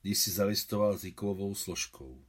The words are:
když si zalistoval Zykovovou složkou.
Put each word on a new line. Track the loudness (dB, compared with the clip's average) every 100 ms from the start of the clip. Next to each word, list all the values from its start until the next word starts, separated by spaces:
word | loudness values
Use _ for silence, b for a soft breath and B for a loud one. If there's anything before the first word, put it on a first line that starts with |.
když | 2 2
si | 2
zalistoval | 2 2 2 0 2 4 2
Zykovovou | -4 -4 -4 -2 -2
složkou. | -4 -4 -4 -6 -8 -16 -16